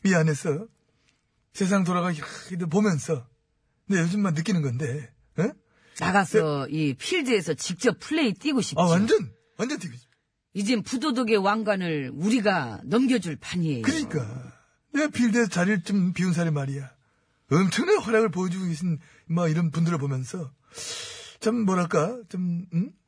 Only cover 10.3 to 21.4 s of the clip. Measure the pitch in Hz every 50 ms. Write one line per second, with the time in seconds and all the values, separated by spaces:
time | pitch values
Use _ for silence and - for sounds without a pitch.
10.3 | _ _ _ _ _ 190 202 202 254 220 - - - 254 220 311 247 240 254 214
11.3 | 226 202 190 196 208 220 220 208 208 190 180 170 160 147 135 127 139 139 165 214
12.3 | 226 254 196 208 190 170 135 120 107 90 - - 175 233 269 247 254 233 180 175
13.3 | 147 - - - - 180 170 160 143 120 110 - 320 320 285 - - 151 120 107
14.3 | 120 - - - - _ _ _ _ _ _ _ - 285 302 294 294 - 247 233
15.3 | 202 240 233 190 - 175 175 196 214 196 - - 202 202 180 185 175 - 180 185
16.3 | 170 160 170 165 151 147 139 139 139 139 135 131 _ _ _ _ _ _ _ _
17.3 | _ _ _ _ 135 165 196 185 - 208 302 359 427 381 - 202 233 220 226 214
18.3 | 147 180 185 185 170 190 190 175 165 147 180 180 160 139 - - - _ _ -
19.3 | 165 170 175 160 156 165 175 165 - 165 170 165 175 156 139 143 135 127 127 120
20.3 | - 185 160 131 _ _ _ _ - - - - - - - - - - - -
21.3 | - _